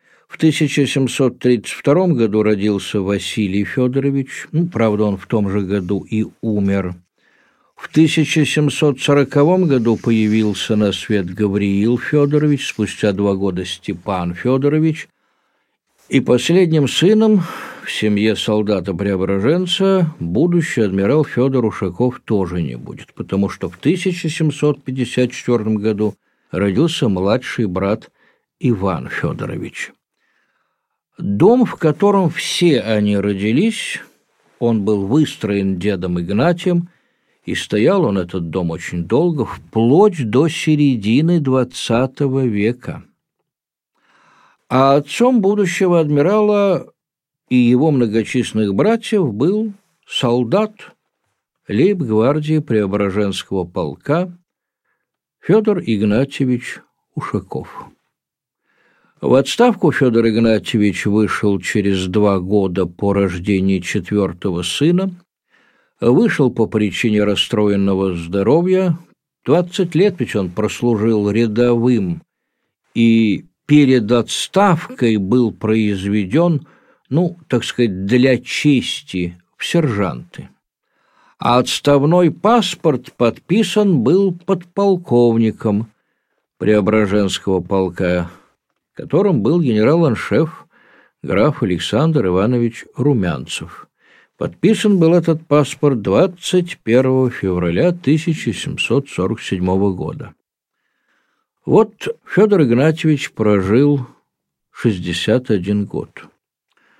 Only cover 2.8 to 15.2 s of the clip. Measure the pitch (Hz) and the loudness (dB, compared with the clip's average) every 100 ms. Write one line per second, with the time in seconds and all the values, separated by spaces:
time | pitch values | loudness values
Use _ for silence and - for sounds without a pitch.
2.8 | 92 107 95 101 92 - 104 95 101 - | -2 -4 -2 -2 -4 -4 -2 -2 -4 -2
3.8 | 127 131 139 139 135 - - 156 175 139 | -2 0 -2 -2 -6 -10 -6 -2 -2 0
4.8 | 113 104 107 98 - 113 101 101 95 101 | 0 2 0 -2 -4 -2 -2 -2 -2 -4
5.8 | 90 101 - 107 110 - 113 104 98 98 | -2 -4 -4 -4 -4 -6 -4 -2 0 -2
6.8 | 90 87 _ _ _ _ _ _ _ _ | -4 -8 _ _ _ _ _ _ _ _
7.8 | - - 160 165 147 - 147 156 151 - | -4 2 2 2 0 0 0 0 -2 0
8.8 | 151 131 - 143 135 143 147 185 175 131 | 0 0 0 2 2 2 2 2 2 2
9.8 | 117 107 - 113 107 110 107 98 - 107 | 0 0 0 2 2 2 0 -2 -2 0
10.8 | 104 92 - 104 92 92 104 98 101 98 | 0 -2 -2 -2 -2 -2 -2 0 0 0
11.8 | 107 120 - 147 143 147 151 143 - - | 0 0 0 0 2 2 2 0 -2 -4
12.8 | 104 - 107 98 101 98 98 90 87 - | -6 -2 -2 0 0 0 -2 -4 -8 -10
13.8 | - 90 95 92 87 87 123 131 143 156 | -10 -10 -6 -4 -4 -4 -2 0 0 0
14.8 | 160 160 - _ | 0 -2 -10 _